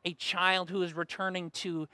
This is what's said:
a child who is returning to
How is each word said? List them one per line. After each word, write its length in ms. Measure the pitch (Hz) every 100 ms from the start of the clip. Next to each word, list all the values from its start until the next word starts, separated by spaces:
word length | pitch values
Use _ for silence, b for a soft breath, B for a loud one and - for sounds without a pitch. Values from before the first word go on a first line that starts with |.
a 80 | -
child 540 | 165 - 175 185 185 170
who 140 | 190
is 100 | 175
returning 580 | 160 165 - 190 185 170
to 380 | - 185 165 156